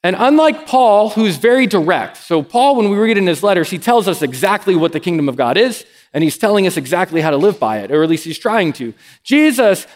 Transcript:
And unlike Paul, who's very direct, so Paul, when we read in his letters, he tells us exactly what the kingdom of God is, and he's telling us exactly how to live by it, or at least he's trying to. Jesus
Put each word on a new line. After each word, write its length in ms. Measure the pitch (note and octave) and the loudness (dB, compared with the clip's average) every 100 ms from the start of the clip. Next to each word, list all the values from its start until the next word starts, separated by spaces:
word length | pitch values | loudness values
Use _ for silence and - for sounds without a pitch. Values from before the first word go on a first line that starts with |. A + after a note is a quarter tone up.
| F3 | -2
And 120 | F#3 | 0
unlike 480 | B3 D4+ D#4 D#4 - | 2 4 2 0 -2
Paul, 440 | C4 A#3+ G#3 G#3+ | 2 4 4 2
who's 260 | G#3+ A3 D3+ | 0 -2 0
very 280 | A3+ B3 B3 | 2 2 2
direct, 520 | G3+ D#3 D#3+ G2 - | 0 0 -2 -4 -12
so 260 | - E3 | -4 -4
Paul, 320 | D3 A#3+ C#4 C4+ | -2 0 2 2
when 140 | G#3 | 0
we 80 | G3+ | 0
read 200 | A3 G#3 | 0 0
in 80 | F#3 | 0
his 160 | D3+ | 0
letters, 280 | G3+ F#3+ D#3+ | 0 0 -2
he 80 | F3 | -4
tells 320 | - A#3+ F#3+ | 0 2 2
us 120 | E3+ | -2
exactly 540 | C#3 B2+ G3 F#3 F#3+ E3+ | -4 -2 -2 -2 0 0
what 160 | E3 | 0
the 80 | D#3+ | -2
kingdom 300 | F3+ E3 C#3+ | -4 -2 -2
of 80 | B2 | 0
God 200 | A#2+ C3+ | 0 2
is, 280 | B3 A3+ - _ _ | 0 -2 -16 _ _
and 100 | C#3+ | -4
he's 140 | D#3+ - | -2 -2
telling 300 | A3 G#3 F#3 | 0 2 0
us 80 | E3 | -2
exactly 460 | C3 F3 F#3 D#3+ | -4 -2 -2 -2
how 100 | D#3 | 0
to 60 | C#3+ | 2
live 200 | G3 G3 | 0 0
by 220 | A2+ G#2+ | -4 -4
it, 120 | G2+ | -2
or 120 | D3+ | 0
at 60 | D#3+ | 0
least 160 | D#3+ E3 | -2 -4
he's 120 | D#3 | -6
trying 360 | - A3 F3 | -2 0 -2
to. 200 | C3+ A#2 - _ _ | -4 -10 -12 _ _
Jesus 640 | - C#4+ D#4 B3 A3+ F#3+ - | -2 2 2 2 2 0 -6